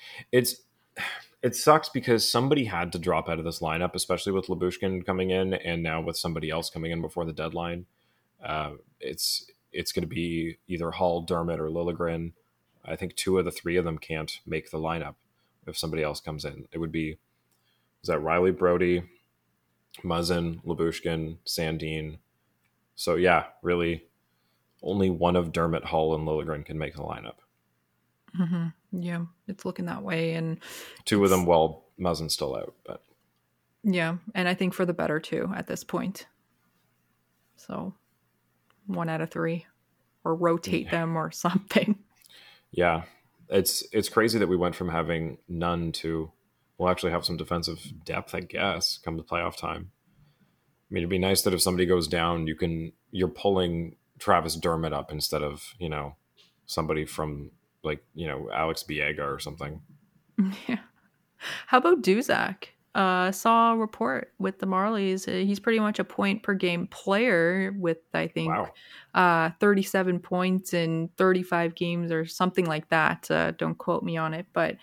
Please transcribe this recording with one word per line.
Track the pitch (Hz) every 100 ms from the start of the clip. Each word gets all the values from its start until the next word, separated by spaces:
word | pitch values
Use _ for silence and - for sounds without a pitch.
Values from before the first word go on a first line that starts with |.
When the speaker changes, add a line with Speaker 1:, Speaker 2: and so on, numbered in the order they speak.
| - - -
Speaker 1:
it's, | 123 120 - _ _ _ - - - - _
it | 123 -
sucks | - 156 -
because | 127 123 113 -
somebody | 117 135 147
had | 113 87 87
to | 85
drop | 85 82 82
out | 82
of |
this | 82 80
lineup, | 80 80 87
especially | 92 - 87 101
with | 95 90
Lyubushkin | 87 90 87 98 92
coming | 90 92 92
in | 92 95
and | 95 85 85
now | 82 80
with | 82 82
somebody | 87 80 80
else | 80 82
coming | 82 82
in | 85
before | 80 90
the | 82
deadline. | 76 80 85 85 87 90 _ _ _ _ _
Uh, | - 78 73 73 _ _
it's, | 65 80 - - - _ _
it's | - 85
gonna | - 82
be | 82 85 82 82 82 -
either | 87 85
Hall, | 82 90 85
Dermott, | 85 85 85 80
or | 78
Liljegren. | 85 85 82 85 82 85 - _ _ _ _
I | - 85
think | 90 -
two | - 92
of |
the | 85
three | - 85 90
of |
them | 85 78
can't | - 80 78 - -
make | 82 -
the | 80
lineup | 80 82 71 - _ _ _ _ -
if | 80
somebody | 80 80
else | 76 73
comes | - 78
in. | 73 71 -
It | 82
would | 82
be, | 80 78 78 _ _ _ _ _ _ _ _
is | -
that | 78
Riley, | 78 85 92
Brody, | 90 90 87 90 87 87 _ _ _ _ _ _ _ _ -
Muzzin, | 90 85 85 87 85 82
Lyubushkin, | 82 82 82 - 87 82 80 82 -
Sandin. | - 80 80 80 78 78 78 _ _ _ _ _ _ _ -
So | - 85
yeah, | 87 85 - -
really | 87 87 85 82 - _ _ _ _ _ _ _
only | - 98 95
one | 82 87 90
of | 85
Dermott, | 85 82 82
Hall, | - 82 80
and | 78 78
Liljegren | 78 78 76
can | 73 78
make | 73
the | 73
lineup. | 76 - - - _ _ _ _ _ _ _ _ _ 175
Speaker 2:
Mm-hmm. | 170 175 170 - _ 185
Yeah, | 175 170 170 _ -
it's | 196
looking | 185 180 175
that | -
way. | 196 165 165
And | 165 165 165 - - - -
Speaker 1:
Two | - 104
of |
Speaker 2:
it's | 98
Speaker 1:
them | 92 87
while | 85 80 78 _ -
Muzzin's | 90 78 80
still | - 69 58
out. | - -
But | - - _ _ _ _ _ _ _ _
Speaker 2:
Yeah, | 214 180 165 175 -
and | 190 180
I |
think | 185 185
for | 180
the | 180
better | 170 160 151
too | - 160 180 -
at | -
this | -
point. | - 180 185 - - _ _ _ _ _ _ _ _ _ _ _ _ _
So | - - 185 - _ _ _ _ _ _ _ _ 196
one | 185 165
out | 160
of | 160
three, | 170 165 170 - _ _ _ _ _
or | -
rotate | 165 175 170 - 170 -
Speaker 1:
Yeah. |
Speaker 2:
them | 170 165 165
or | 160
<laughs> |
something. | - 175 190 - 208 180 208 _ _ - - - - _
Speaker 1:
Yeah, | - 87 82 82 _ _ _ -
it's, | 98 92 - -
it's | 107 98
crazy | - 113 110
that | 90
we | 90
went | 87
from | - 90
having | 82 80 82 80 - -
none | 87 85 85 82
to, | - 82 82 78 - _ _ _ -
we'll | 90
actually | 90 90
have | 85
some | 85 82
defensive | 78 87 85 82 - 80
depth, | - 87 -
I | 90
guess, | 87 85 98 85 - -
come | 82 82
the |
playoff | 80 85 85 -
time. | 82 80 90 _ _ _ _ _ _ _ _ _ _
I |
mean, | 95
it'd | 85
be | 92
nice | 95 98
that | 104
if | 90
somebody | 95 90 90
goes | 90 78
down, | 87 85 85 80
you | 78
can, | 85 82 82 - _
you're | 92 90
pulling | - 101 95 90 85 85 - _ _
Travis | - 90 82 80
Dermott | 87 82 82
up | 73 69
instead | 78 - 76
of, | 73 73 - -
you | 85
know, | 76 71 71 _ _ _ _ -
somebody | - 80 78
from, | 76 - 78 73 73 _ _ _
like, | 78 73 _
you | 78 82
know, | 69 58
Alex | 53 80 80 -
Biega | 73 73 76
or | 71 69
something. | - - 143 156 - - _ _ _ -
Speaker 2:
<laughs> | 190 196 -
Yeah. | 240 - _ _ _ _ _ - - -
How | 254
about | 339 349
Duzak? | 190 202 285 - - 196 - _ _
Uh, | - 185 180 185
saw | 196 233 226 233
a | 226
report | 220 - 233 262 - _
with | 196 190
the | 190
Marlies. | 185 208 220 196 190 -
Uh, | 185
he's | 196 202
pretty | 226 226
much | 214 214
a |
point | 185 - 202 202
per | -
game | 196 180 175 185
player | - - 196 247 175 165 190 190 196
with, | 175 160 _
I | 165 165
think, | - 160
Speaker 1:
Wow. | 175 - - - - -
Speaker 2:
uh, | 185 180 165 160 -
thirty-seven | 208 202 196 196 185 175
points | - 180 185 185 185
in | 175 165 165 165 -
thirty-five | 185 185 180 175 170
games | 165 175 175 170
or | 160
something | 160 - 180 180 175
like | 156 -
that. | 165 156 170 -
Uh, | 160 165
don't | 165 165 170
quote | - 170
me | 175 165
on | 160
it, | 160 -
but | 180 160 -